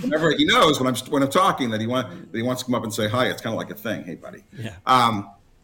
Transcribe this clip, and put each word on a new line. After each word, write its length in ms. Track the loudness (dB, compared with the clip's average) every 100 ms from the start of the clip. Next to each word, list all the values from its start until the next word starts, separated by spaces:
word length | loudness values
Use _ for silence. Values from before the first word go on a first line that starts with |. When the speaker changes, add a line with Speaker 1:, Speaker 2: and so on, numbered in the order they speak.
Speaker 1:
Whenever 320 | -2 0 2
he 120 | 2
knows 340 | 2 4 4 4
when 60 | 0
I'm, 20 | -2 -2
when 120 | 0
I'm 80 | 2
talking 400 | 4 2 2 -2
that 100 | -2
he 60 | -2
want-, 440 | -2 -4 -10 -10
that 60 | -4
he 40 |
wants 200 | -2 -4
to 40 | -2
come 80 |
up 100 | -2
and 80 | -2
say 140 | -2 0
hi, 180 | 2 0
it's 160 | -2
kinda 140 | -6 -6
like 140 | -6
a 40 |
thing. 300 | -8 -6 -6
"Hey, 100 | -8
buddy." 300 | -12 -14 -18 -20 -12
Speaker 2:
Yeah. 180 | -12 -6 4
Speaker 1:
Um, 440 | 4 6 2 -6 -14 _ _